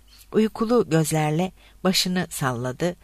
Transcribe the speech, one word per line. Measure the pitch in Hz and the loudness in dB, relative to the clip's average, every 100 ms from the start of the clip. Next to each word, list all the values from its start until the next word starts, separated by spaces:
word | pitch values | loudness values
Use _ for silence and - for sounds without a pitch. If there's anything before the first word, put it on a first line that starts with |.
| _ - - | _ -20 -4
Uykulu | - 220 - 226 240 185 | 0 0 0 2 2 4
gözlerle | 160 156 156 151 151 185 - - - | 2 2 0 0 0 -2 -6 -20 -4
başını | 185 185 180 180 165 | 0 0 0 -2 -4
salladı. | - 131 120 127 127 170 180 | -4 -4 -2 -6 -4 -4 -4